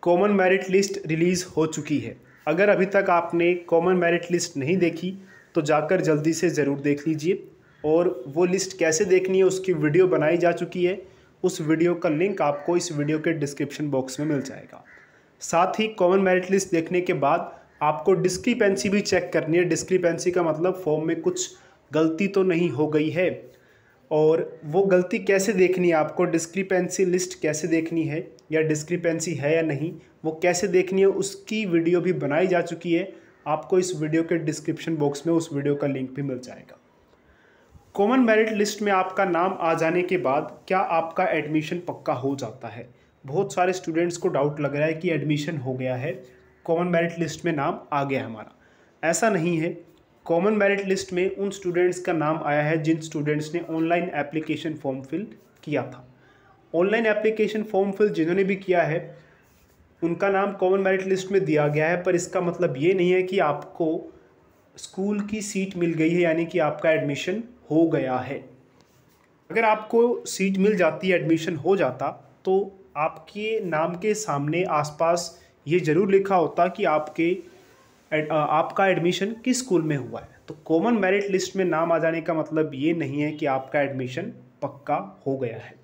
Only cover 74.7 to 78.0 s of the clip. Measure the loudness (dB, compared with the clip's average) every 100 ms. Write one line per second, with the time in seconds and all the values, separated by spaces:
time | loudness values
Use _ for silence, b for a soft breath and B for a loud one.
74.7 | 0 -2 -2 0 0 -2 B B B -2
75.7 | 0 2 2 4 2 4 2 0 2 0
76.7 | 2 0 0 -2 -2 -2 -2 -6 B B
77.7 | B B _